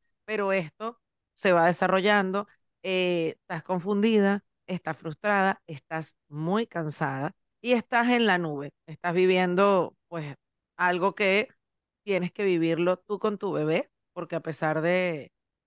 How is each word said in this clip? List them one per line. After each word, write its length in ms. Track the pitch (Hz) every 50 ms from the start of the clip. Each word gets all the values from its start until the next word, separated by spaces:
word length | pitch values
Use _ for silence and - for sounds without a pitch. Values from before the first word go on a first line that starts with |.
| _ _ _ _ _
pero 260 | - 220 208 202 190
esto 480 | 190 190 165 151 - - 214 226 240 _ _ _ _ _ _ _ _
se 180 | - - 196 180
va 140 | 170 165 175
desarrollando, 800 | 170 - 196 185 185 190 180 208 208 208 190 185 190 202 208 - _ _ _ _ _ _ -
eh, 520 | 190 185 185 180 180 175 170 160 160 - -
estás 240 | _ - 180 160 -
confundida, 800 | - 185 180 160 196 208 202 208 233 226 208 196 196 202 202 - _ _ _ _ -
estás 300 | 185 175 - 160 156 -
frustrada, 640 | - 165 147 - - 208 202 196 190 190 196 - _ -
estás 500 | 156 135 - - 160 160 156 - - _ _ _
muy 400 | 147 151 160 170 190 220 233 -
cansada 640 | - 170 160 156 143 - 160 139 135 135 139 165 - _ _ _ _ _
y 120 | - 240 247
estás 360 | 233 - _ - 233 240 247
en 160 | 247 240 233
la 120 | 208 185 175
nube, 360 | 175 156 147 139 143 147 - _ _
estás 280 | - 156 - - 175 165
viviendo, 840 | 180 185 185 185 185 185 180 180 185 202 202 196 185 160 - - _ _ _
pues, 280 | 170 165 151 143 139 - _ _ _ _ _ _ _ -
algo 380 | 180 180 180 175 180 196 -
que 340 | - 214 190 190 208 240 - _ _ _ _ _ _ _ _ _ _ _
tienes 280 | 208 190 180 180 170
que 120 | - - 208
vivirlo 540 | 196 180 165 165 165 165 156 175 180 185 -
tú 220 | _ - 208 185
con 180 | - 214 208 190
tu 140 | - 190 147
bebé, 360 | 151 151 156 160 190 294 - _ _ _ _ _
porque 220 | 175 170 - 170
a 60 | 160
pesar 400 | - 160 147 - 165 156 156 160
de, 500 | 160 170 180 185 185 180 165 143 120 - _ _ _ _ _ _ _